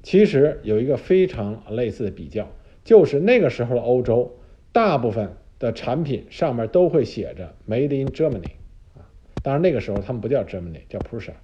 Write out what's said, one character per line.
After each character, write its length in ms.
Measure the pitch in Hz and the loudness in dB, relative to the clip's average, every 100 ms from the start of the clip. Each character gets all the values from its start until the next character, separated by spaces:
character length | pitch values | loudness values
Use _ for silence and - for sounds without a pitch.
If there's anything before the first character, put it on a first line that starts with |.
其 220 | - 185 208 | 2 4 4
实 360 | 135 151 - | 4 2 0
有 160 | 107 107 | -2 0
一 60 | 131 | 0
个 100 | 127 | -2
非 320 | - 185 185 | 2 2 2
常 340 | 117 104 110 - 110 | -2 -8 -8 -8 -6
类 140 | 120 | -4
似 160 | - 104 | -4 -8
的 60 | |
比 180 | 87 78 | -8 -10
较， 200 | 104 101 - - - - | -8 -10 -14 -20 -20 6
就 180 | 220 | 8
是 160 | 160 139 | 8 2
那 220 | 190 247 | 4 4
个 80 | 147 | 2
时 160 | - 117 | 0 -2
候 100 | 120 | 0
的 60 | |
欧 200 | 117 127 | 2 0
洲， 360 | 120 117 123 - - - - | 2 0 0 -8 -20 -20 -2
大 260 | 233 214 139 | 2 2 2
部 140 | 117 | 0
分 240 | 107 98 - - - | -2 -6 -10 -20 -6
的 140 | 120 | -6
产 280 | 113 - 135 | -4 -4 -4
品 240 | 151 123 - | -2 -6 -8
上 260 | - 160 120 | -4 -2 -2
面 100 | 113 | 0
都 180 | 180 180 | 2 4
会 160 | 151 | 2
写 300 | 117 - 92 - | 0 -6 -10 -10
着 180 | 87 - - | -16 -16 -6
“Made 260 | 113 143 | -2 0
in 140 | 139 135 | -2 -4
Germany”。 460 | - 156 110 87 - - - - | -2 -2 -2 -8 -14 -20 -20 -20
啊， 100 | - - - - - | -20 -20 -20 -14 -10
当 100 | - | -4
然 80 | 139 | 0
那 120 | 180 | 0
个 80 | 127 | 0
时 100 | - | -4
候 60 | 101 | -6
他 160 | 92 | -6
们 80 | 123 | -8
不 80 | 117 | -2
叫 160 | 135 101 | -2 -2
Germany， 340 | 95 87 80 - | -10 -12 -14 -12
叫 100 | 98 | -12
Prussia， 340 | 85 113 - - | -10 -10 -12 -18